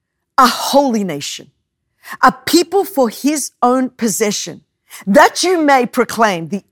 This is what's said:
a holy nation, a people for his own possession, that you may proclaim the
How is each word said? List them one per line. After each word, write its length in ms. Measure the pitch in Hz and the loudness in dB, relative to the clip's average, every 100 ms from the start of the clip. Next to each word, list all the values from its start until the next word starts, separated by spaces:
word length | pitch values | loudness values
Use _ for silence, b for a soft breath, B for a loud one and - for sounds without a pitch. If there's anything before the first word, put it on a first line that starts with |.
| _ _ _ - | _ _ _ 2
a 120 | 240 | 2
holy 560 | - - 269 277 220 | 2 0 2 2 0
nation, 480 | 190 143 - - - _ _ _ _ _ B B | -4 -6 -10 -12 -18 _ _ _ _ _ B B
a 120 | - | 0
people 520 | - - 339 330 381 | 0 0 0 0 -2
for 240 | 349 - 233 | -2 0 -2
his 440 | - 269 302 - - | -2 -4 -4 -6 -2
own 280 | 247 262 254 | 0 0 -2
possession, 760 | - 226 165 208 - - 143 _ _ B B 190 | -4 -4 -2 -2 -4 -8 -14 _ _ B B 0
that 380 | 285 370 - | 4 4 2
you 180 | 349 349 | -2 0
may 240 | 294 269 240 | 2 2 2
proclaim 600 | - 220 214 220 175 160 | -2 -4 0 0 -2 -6
the 160 | 196 - | -8 -2